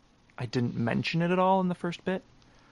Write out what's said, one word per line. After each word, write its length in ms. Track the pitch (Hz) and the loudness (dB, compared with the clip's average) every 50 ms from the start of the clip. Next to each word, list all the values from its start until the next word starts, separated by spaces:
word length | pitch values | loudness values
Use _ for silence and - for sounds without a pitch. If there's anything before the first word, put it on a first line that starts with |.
| _ _ _ _ _ _ _ | _ _ _ _ _ _ _
I 80 | - 127 | -10 -8
didn't 320 | 117 - 127 120 117 - | -4 -2 0 0 0 0
mention 460 | 123 117 117 123 135 123 - - 165 170 | 0 0 0 0 0 -2 0 0 0 0
it 80 | 175 | 2
at 80 | 185 185 | 2 2
all 240 | 185 185 190 190 185 | 4 4 4 4 2
in 60 | 180 | 0
the 60 | 175 | -2
first 300 | - - 175 165 - - | -2 -4 -6 -6 -6 -4
bit. 180 | - 185 185 - - - - - - - - - - | -4 -4 -4 -6 -12 -20 -20 -20 -20 -20 -20 -20 -10